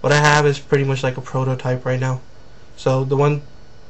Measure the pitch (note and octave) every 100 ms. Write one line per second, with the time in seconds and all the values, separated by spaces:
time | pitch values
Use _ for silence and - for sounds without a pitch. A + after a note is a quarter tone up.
0 | C3+ D3 D3+ D3 D3 C#3 - C#3+ C3+ C3
1 | C3 B2+ B2 C3 C3 B2+ C3 B2+ B2+ B2+
2 | C3 B2+ - - - - - - - C3
3 | C3 C#3 D3 D3 - - - -